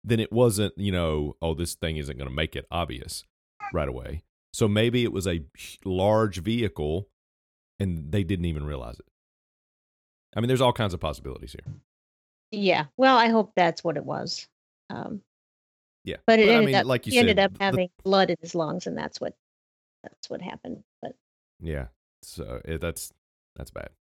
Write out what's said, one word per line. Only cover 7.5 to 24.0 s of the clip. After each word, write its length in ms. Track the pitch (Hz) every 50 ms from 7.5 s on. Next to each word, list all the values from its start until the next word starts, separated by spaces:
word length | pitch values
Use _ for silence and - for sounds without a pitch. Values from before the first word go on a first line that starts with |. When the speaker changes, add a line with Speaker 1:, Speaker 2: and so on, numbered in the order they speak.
| _ _ _ _ _ _
Speaker 1:
and 320 | 98 95 87 80 73 73
they 140 | 78 101 98
didn't 220 | 82 101 87 85
even 180 | 85 78 76 73
realize 340 | 73 73 65 58 57 - -
it. 80 | - _ _ _ _ _ _ _ _ _ _ _ _ _ _ _ _ _ _ _ _ _ _ _ _ _ _
I 40 | 101
mean, 80 | 117 123
there's 120 | 131 123
all 120 | 131 123
kinds 200 | 120 - 113 98 87
of 60 | 85
possibilities 520 | - 78 73 - - 65 62 - - -
here. 220 | - - - - - - _ _ _ _ _ _ _ _ _ _ _ _ _ _
Speaker 2:
Yeah. 360 | - 208 202 185 170 - 151 143 _
Well, 200 | - 262 262 262
I 120 | 233 233 233
hope 240 | 226 220 208 214 _
that's 300 | 185 175 170 165 - -
what 120 | 165 151
it 80 | 143 -
was. 440 | - 143 139 - - - - - _ _ _ _ _ _ _ _ _
Um, 320 | - - - - - 196 _ _ _ _ _ _ _ _ _ _ _ _ _ _ _ _ _
Speaker 1:
Yeah. 120 | - - - _
Speaker 2:
but 140 | - 226 220
it 60 | 214
Speaker 1:
But, 60 | 208
I 20 | 233
Speaker 2:
ended 100 | 233 220
Speaker 1:
mean, 80 | - -
Speaker 2:
up, 100 | - -
Speaker 1:
like 200 | 131 - 123 -
you 60 | -
Speaker 2:
he 60 | 262 247
ended 180 | 233 226 208
Speaker 1:
said, 80 | 202 196 190
Speaker 2:
up 60 | 196 -
Speaker 1:
the 60 | 196
Speaker 2:
having 260 | 196 190 185 180 180 _ _
blood 280 | _ 190 196 190 190 180
in 60 | 175 -
his 140 | 165 165 -
lungs, 300 | 170 160 151 180 180 - 175
and 100 | 165 156
that's 220 | 151 151 - -
what, 160 | - - - _ _ _ _ _ _ _ _ _ _ _ _ _
that's 260 | - - _ _ - -
what 140 | - -
happened. 400 | 180 - - - - - - - _ _ _ _
But 140 | - - - _ _ _ _ _ _ _ _ _
Speaker 1:
Yeah. 260 | - 82 76 71 65 62 _ _ _ _ _ _
So 380 | - - - 87 78 - 62 - -
it, 160 | - 82 82
that's, 320 | 85 85 80 - - - _ _ _ _ _ _ _ _ _
that's 140 | - - -
bad. 200 | _ - - - _ _